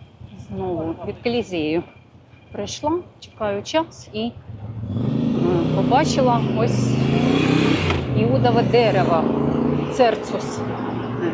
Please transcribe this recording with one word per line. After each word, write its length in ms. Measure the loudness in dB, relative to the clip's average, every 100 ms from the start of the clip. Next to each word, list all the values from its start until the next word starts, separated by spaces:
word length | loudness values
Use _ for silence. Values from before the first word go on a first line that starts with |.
| -20 -20 -20 -18 -12
знову 460 | -8 -4 -4 -6 -8 -10
від 80 | -6
Колізею 600 | -4 -4 -4 -4 -2 -2 -4 -12 -20 -20 -20 -20 -16
прийшла, 400 | -10 -10 -6 -4 -4 -6 -18
чекаю 420 | -18 -8 -4 -4
час 460 | -2 -2 -2 -8 -12
і, 140 | -6 -6
е, 60 | -8 -14 -14 -12 -10 -6 -4 -2 0 0 0 2 2 2 0
побачила 640 | 2 4 2 2 2 2 0 0
ось 360 | 0 2 0 2 2 2 2 2 2 4 4 2 0 0 0 2
іудове 460 | 2 4 4 4
дерево, 640 | 4 4 4 4 2 2 2 0 0 0 0 0 0
церцус. 680 | 2 4 2 -2 -6 -6 -6
Е, 760 | -6 -6 -6 -6 -6 -4 -4